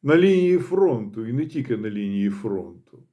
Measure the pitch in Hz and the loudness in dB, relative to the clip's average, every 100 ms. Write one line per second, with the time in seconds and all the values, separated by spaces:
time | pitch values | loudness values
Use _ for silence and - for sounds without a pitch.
0 | 139 165 185 190 180 180 - 190 190 120 | 4 4 6 4 4 2 0 2 2 2
1 | 104 107 113 127 156 156 127 110 107 104 | -6 -10 -6 -4 -4 -6 -4 -4 -4 -6
2 | 101 98 101 98 110 98 87 87 _ - | -4 -2 -2 -2 -6 -6 -8 -18 _ -20
3 | _ | _